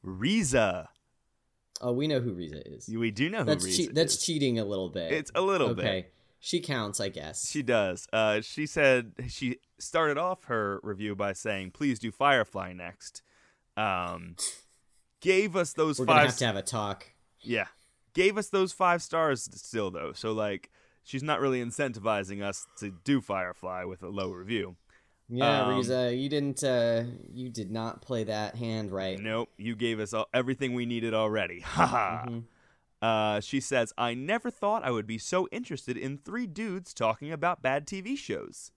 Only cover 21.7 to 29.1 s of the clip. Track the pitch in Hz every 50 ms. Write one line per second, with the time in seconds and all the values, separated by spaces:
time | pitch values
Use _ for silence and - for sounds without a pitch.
21.7 | - - 143 131 117 113 98 113 107 101 98 95 101 101 101 101 98 - - -
22.7 | _ - 104 101 92 85 _ 135 143 131 - - 101 95 90 90 90 - - 92
23.7 | 92 92 90 87 92 87 92 87 101 101 95 92 95 90 92 101 117 107 92 92
24.7 | 87 _ _ _ _ - _ _ _ _ _ - 120 123 120 117 110 110 107 104
25.7 | 104 104 123 117 127 127 127 123 120 127 135 139 147 147 143 139 131 - 147 135
26.7 | 127 120 117 117 117 113 117 123 117 - - - - 123 127 127 120 117 107 92
27.7 | 107 113 113 113 - - - - 127 113 110 95 107 107 107 104 - 120 120 113
28.7 | 113 110 107 101 95 95 95 95